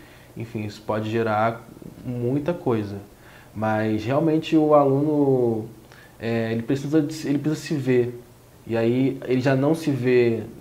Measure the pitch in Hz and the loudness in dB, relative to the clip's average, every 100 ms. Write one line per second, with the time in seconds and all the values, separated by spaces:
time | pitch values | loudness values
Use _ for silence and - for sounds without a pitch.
0 | - - - - 113 110 107 - - 107 | -20 -20 -20 -14 -10 -8 -8 -10 -4 -4
1 | 107 113 113 107 113 117 - - - - | -2 -2 0 2 0 -2 -12 -20 -20 -14
2 | 123 123 120 143 147 175 - 113 101 101 | -10 -6 -2 -2 -2 -4 0 -2 -2 -8
3 | - - - - - 101 110 107 110 107 | -14 -20 -20 -20 -18 -6 -2 0 0 -2
4 | 107 139 160 156 - 160 151 147 139 139 | 0 0 2 0 2 2 6 6 6 2
5 | 147 147 143 131 120 110 107 - - - | 2 2 4 4 2 0 -6 -14 -20 -20
6 | - - 113 117 113 113 117 135 143 156 | -20 -10 -4 -2 -2 -4 -2 -4 0 0
7 | 143 - 131 143 147 151 - 151 127 127 | 0 -4 -2 -2 0 -4 -4 -4 2 2
8 | 120 120 - - - - - 113 113 123 | 2 -4 -18 -20 -20 -20 -6 -2 0 2
9 | 135 135 - 127 131 135 143 160 - 131 | 0 -2 -2 0 2 2 2 0 0 0
10 | 127 123 120 113 110 - | 4 4 4 2 -4 -10